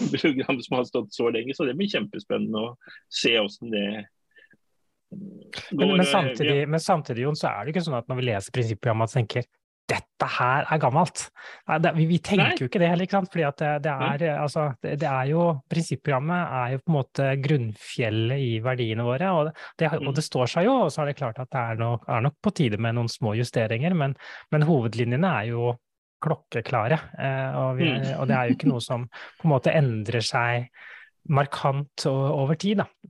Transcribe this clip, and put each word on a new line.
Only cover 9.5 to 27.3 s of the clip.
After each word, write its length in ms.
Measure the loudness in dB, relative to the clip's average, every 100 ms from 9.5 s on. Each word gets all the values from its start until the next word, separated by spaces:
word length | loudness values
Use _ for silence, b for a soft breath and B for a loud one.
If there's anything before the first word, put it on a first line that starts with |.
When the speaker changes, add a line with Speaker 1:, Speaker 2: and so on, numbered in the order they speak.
| _ _ _ -6
Speaker 2:
«Dette 380 | -6 -6 -4 -2 0
her 320 | 2 2 0
er 80 | 0
gammelt.» 460 | 2 4 2 -2 -12 B B B -4
Nei, 120 | 0
det, 80 | 2 4
vi, 80 | 4
vi 120 | 2
tenker 300 | 2 4 4
Speaker 1:
Nei. 60 | 2
Speaker 2:
jo 80 | -2
ikke 100 | 2
det 120 | 4
heller, 160 | 2 2
ikke 80 | 0
sant? 140 | 0
Fordi 140 | 0 -2
at 80 | 0
det, 120 | -2 0 -2
det 60 | -2
Speaker 1:
Nei. 120 | -2
Speaker 2:
er, 120 | 0 -2
eh, 80 | 0
altså, 220 | -2 0 -2 -4
det, 80 | -6 -2
det 60 | 0
er 220 | 0 0
jo, 140 | 2 2 0 -2
prinsipprogrammet 840 | -4 -2 -4 0 0 0 -2 -2 -2
er 160 | -2 -2
jo 60 |
på 80 | 0
en 60 | 0
måte 260 | 0 -2 0 0
grunnfjellet 1040 | 2 0 0 -8 -8 -4 0 0 0 0
i 80 | 0 0
verdiene 460 | -2 0 -2 0 0
våre, 240 | 0 2
og 160 | 2 0 B B -2
det, 80 | -2
og 140 | 0 -2
Speaker 1:
Mm. 80 | -2
Speaker 2:
det 60 | -2
står 240 | 0 2
seg 160 | 2 4
jo, 80 | 4
og 80 | 2
så 80 | 0
er 80 | -4
det 60 | -2
klart 220 | -6 -6
at 80 | -6
det 140 | -4
er 160 | -2 -2
nok, 220 | 0 -2 -2
er 160 | 0 0
nok 80 | 0
på 160 | -2
tide 240 | 2 0 2
med 160 | 0 0
noen 100 | -2
små 240 | -2 -2 0
justeringer, 560 | -2 0 0 0 0 0
men, 160 | 0 -4 B B B
men 160 | 2 4
hovedlinjene 640 | 4 2 0 0 2 2 0
er 100 | -2
jo 220 | 0 -2 -2 _ _ _ _
klokkeklare, 800 | -4 -4 _ -6 0 0 2 0 -2 -6
eh, 400 | -4